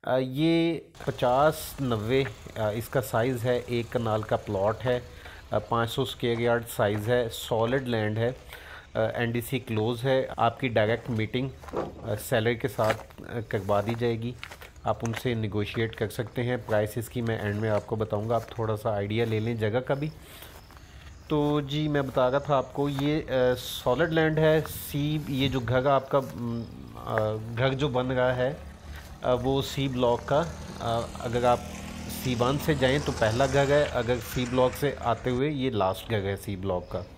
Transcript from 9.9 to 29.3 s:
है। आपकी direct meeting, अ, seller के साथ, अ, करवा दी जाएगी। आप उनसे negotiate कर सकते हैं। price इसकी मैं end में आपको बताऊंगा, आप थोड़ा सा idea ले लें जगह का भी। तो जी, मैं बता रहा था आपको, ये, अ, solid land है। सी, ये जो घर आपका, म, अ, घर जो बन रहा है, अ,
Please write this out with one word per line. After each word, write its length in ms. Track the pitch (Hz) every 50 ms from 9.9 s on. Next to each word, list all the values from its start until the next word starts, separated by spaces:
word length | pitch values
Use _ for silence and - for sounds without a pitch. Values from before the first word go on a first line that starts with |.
| 123 113
है। 280 | 120 139 131 131 127 - - -
आपकी 300 | 113 117 117 - - 127
direct 420 | 113 113 107 107 113 117 - -
meeting, 400 | 120 110 110 107 - 127 131 131
अ, 640 | 123 - - - - - - - - - - 110 107
seller 400 | 104 - - 127 117 110 117 120
के 140 | 110 - 127
साथ, 260 | 110 - 113 107 110
अ, 460 | 107 - - - - - - - 120 110 -
करवा 300 | - 110 95 98 104 101
दी 140 | 101 107 117
जाएगी। 400 | 113 120 120 117 113 113 120 123 - - - - - - - - - -
आप 180 | 113 107 - -
उनसे 300 | 117 113 - - 131 120
negotiate 600 | 113 110 107 101 104 104 - - 120 113 110 110
कर 140 | - 113 101
सकते 340 | - - 120 107 - - 120
हैं। 240 | 123 123 120 110
price 320 | - 110 107 107 104 - 120
इसकी 240 | 110 - - 127 117
मैं 200 | 113 113 107 -
end 180 | 104 101 104
में 100 | 110 110
आपको 260 | 107 104 - - 117
बताऊंगा, 400 | 107 107 104 - 104 104 113 120
आप 100 | 113 113 - - -
थोड़ा 180 | 113 107 110
सा 200 | 104 - 120 107
idea 280 | 101 101 101 107 113 117
ले 160 | 113 110 107
लें 160 | 107 117 120
जगह 240 | 113 107 107 104 123
का 140 | 127 - 143
भी। 160 | 139 147 156 - - - - - - - - - - - - - - - - - - - - - - - -
तो 300 | 156 151 147 147 147 147
जी, 280 | 143 131 143 151 156 151
मैं 180 | 147 143 135
बता 220 | 131 117 139 127 127
रहा 120 | 127 143
था 160 | 139 - 147
आपको, 320 | 131 127 - - - 143 143
ये, 320 | 143 135 139 147 151 156
अ, 60 | - - 127 131 127 127 123
solid 560 | 120 117 - - - - 131 123 127 165 165
land 280 | 160 165 160 156 156 151
है। 220 | 160 156 156 160
सी, 640 | 147 - - - - - - 147 143 147 151 156 143 139 147 131 135
ये 60 | 139
जो 120 | 131 135
घर 260 | 120 113 123 127 127
आपका, 340 | 143 139 135 131 - - 143
म, 440 | 127 120 - 95 120 117 117 117 113 - - 62 67 - 113 117 120
अ, 300 | 120 117 110 110 107 107 110 110 113 120
घर 200 | 113 127 135 135
जो 140 | 131 143 147
बन 180 | 120 127 127
रहा 260 | 127 135 127 123 127 127
है, 240 | 123 127 131 151 - - - - - - - - - - - - - -
अ, 100 | 120